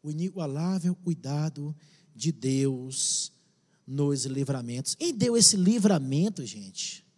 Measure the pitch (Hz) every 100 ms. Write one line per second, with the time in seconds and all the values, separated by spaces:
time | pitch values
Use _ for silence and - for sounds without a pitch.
0 | 151 151 185 185 156 139 175 190 175 180
1 | 175 160 135 147 156 - 147 151 - _
2 | _ - 123 120 131 135 135 127 131 131
3 | - - - _ _ _ _ _ - 135
4 | 143 139 131 135 139 135 120 123 - -
5 | 339 233 247 233 - 202 180 233 202 165
6 | 131 139 208 196 117 107 98 - - -
7 | _